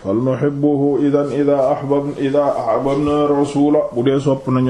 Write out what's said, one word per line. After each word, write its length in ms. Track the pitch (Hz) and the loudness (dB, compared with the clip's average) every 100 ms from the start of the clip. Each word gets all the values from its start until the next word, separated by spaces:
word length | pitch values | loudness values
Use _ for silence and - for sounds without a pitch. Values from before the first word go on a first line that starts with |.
"Falnuhibbuhu 1040 | - 107 131 127 143 143 147 143 143 139 143 | -4 -2 0 0 -2 0 0 2 0 2 2
idhan 260 | 143 143 | 2 0
idha 460 | 131 143 143 131 147 | 0 2 2 2 0
ahbab-, 400 | 135 143 143 - | 0 -2 -2 -4
idha 240 | 139 143 139 - | -2 0 0 0
ahbabna 680 | 117 113 135 143 147 147 147 | -2 -2 0 -2 0 0 0
rasula." 500 | 143 147 143 143 151 - | 0 0 2 2 2 0
Bu 100 | 120 | -2
dee 160 | 131 135 | 0 0
sopp 280 | 143 135 - | 0 -2 0
nañu 200 | 127 | 0